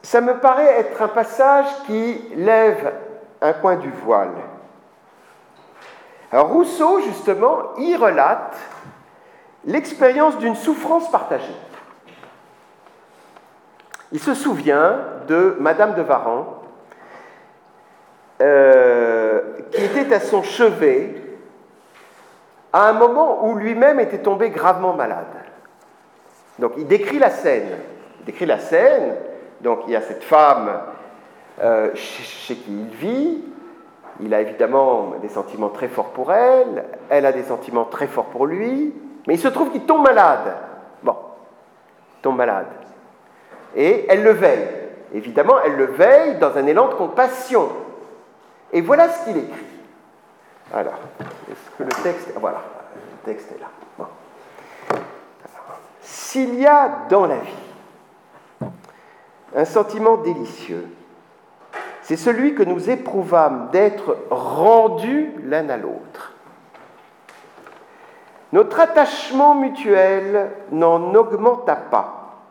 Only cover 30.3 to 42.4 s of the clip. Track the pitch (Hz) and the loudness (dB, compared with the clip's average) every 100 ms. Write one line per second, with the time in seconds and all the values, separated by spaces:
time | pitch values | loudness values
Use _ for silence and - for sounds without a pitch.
30.3 | 156 147 127 104 101 - - - - - | 6 6 4 0 -8 -10 -18 -20 -20 -20
31.3 | - - - 113 113 107 - - - 127 | -20 -20 -4 0 0 0 -6 -12 -14 -16
32.3 | - - 117 - 101 113 110 165 254 320 | -18 -14 -12 -10 -12 -12 -10 -6 -4 -4
33.3 | 320 - - - - - _ - - 104 | -4 -10 -18 -20 -20 -20 _ -20 -14 -4
34.3 | 107 107 110 113 135 131 120 98 - 104 | -2 -2 -2 0 2 2 0 -4 -10 -10
35.3 | 107 98 107 107 - 123 - - - 131 | -10 -10 -8 -8 -6 -8 -6 -8 -8 -2
36.3 | 196 247 262 247 208 - - - 143 139 | 2 4 4 2 -4 -10 -16 -2 0 2
37.3 | 131 123 120 - 120 113 - 143 127 - | -2 -6 -10 -4 -4 -4 -6 -6 -4 -6
38.3 | 120 143 180 226 269 302 - - - - | -4 -4 -2 -4 -4 -6 -8 -20 -14 -4
39.3 | 170 262 262 294 254 - 311 277 226 175 | -2 -2 -2 -4 -4 0 4 6 6 6
40.3 | 123 104 87 - - - - - - - | 4 -2 -10 -14 -20 -20 -6 -4 -4 -10
41.3 | - - _ _ _ _ _ _ _ 135 | -20 -20 _ _ _ _ _ _ _ -6
42.3 | 127 | -2